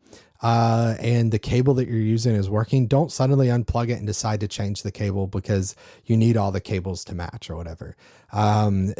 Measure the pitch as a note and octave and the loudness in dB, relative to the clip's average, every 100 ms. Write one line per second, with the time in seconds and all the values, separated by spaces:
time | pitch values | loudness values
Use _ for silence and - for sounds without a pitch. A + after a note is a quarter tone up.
0 | _ - _ _ A#2 A#2 A#2 A2+ A#2 A2 | _ -20 _ _ 2 4 4 4 2 0
1 | A#2 A#2+ A2+ G#2+ - B2 C3 C3 B2 A2+ | 0 2 2 0 0 2 2 2 0 0
2 | A2 A2+ A#2+ G#2 F#2+ G#2 A2 C3+ A#2 C3+ | 0 2 2 0 0 -2 0 0 2 2
3 | D#3+ - C3 C#3 B2+ A#2+ A2+ A#2 A#2+ A#2+ | 0 0 2 4 2 2 0 -2 -2 -4
4 | G#2 G2+ A2 G#2+ G2+ - G2+ G2+ G2+ - | -4 -4 -2 -2 -4 -4 -4 -4 -8 -4
5 | G#2 F#2+ F#2+ G2 - G2 F#2 - - - | -4 -2 -4 -4 -2 0 -2 -8 -18 -10
6 | - A2+ A2+ A2+ G2+ F#2+ - G2 F#2 F2 | 0 2 4 2 0 -4 -4 -4 -4 -8
7 | - F2 F2 A2+ - E2 E2 E2 - - | -8 -8 -8 -10 -12 -10 -10 -12 -16 -18
8 | - - _ G#2 G#2+ G#2+ G#2+ G2 G2 | -20 -20 _ 0 2 4 2 2 0